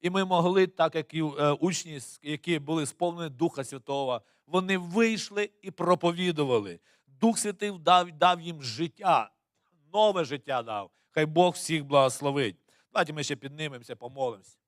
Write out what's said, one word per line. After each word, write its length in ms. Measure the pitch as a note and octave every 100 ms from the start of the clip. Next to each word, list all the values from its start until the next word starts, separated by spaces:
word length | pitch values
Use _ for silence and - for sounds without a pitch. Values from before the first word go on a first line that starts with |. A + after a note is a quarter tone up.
І 100 | F3
ми 140 | F#3
могли, 420 | F#3+ F3+ F3 F#3+ F#3
так 280 | - D#3+
як 200 | D#3+ D#3
і, 40 | D#3+
е, 320 | D#3 C#3 D3
учні, 460 | C#3+ F3 F3 E3+ D3
с-, 240 | - -
які 360 | D3 D3+ - E3
були 280 | C#3+ D#3+ C#3+
сповнені 440 | - F3 E3+ E3
Духа 340 | B2+ E3 -
Святого, 580 | C3 C3+ - C#3 C3+ A#2+ _ _ _
вони 320 | F3 F#3 F#3+
вийшли 720 | F3 F3+ A3+ A3 - G3+ G#3 _
і 80 | F#3+
проповідували. 1080 | D#3+ E3+ F3+ E3+ E3+ F3+ D#3+ C#3+ A#2+ G2+ E2+ _ _ _
Дух 320 | _ A3+ A3+
Святий 400 | G#3 F#3+ G#3 F#3+
дав, 340 | D#3+ F3+ F3
дав 280 | D#3 F3 F3
їм 220 | E3 E3
життя, 680 | C3 A2 E3+ _ G3 D3+ G#2+ _ _ _ _ _ D3
нове 320 | F#3+ G#3+ F#3+
життя 380 | D#3 C#3 C3 C3
дав. 280 | A2+ G#2+ F#2+ _ _
Хай 160 | - D#3
Бог 260 | D#3 F3+
всіх 320 | - - D#3+
благословить. 720 | C#3 C#3 C3+ B2+ C#3+ C#3 B2 F2+ _ _ _
Давайте 200 | G#3+ E3+
ми 100 | D3+
ще 140 | C#3+ C#3
піднімемося, 600 | C#3 D3 D#3 C3 A#2 A#2+
помолимося. 600 | A#2+ A#2 C3 G#2+ F#2 _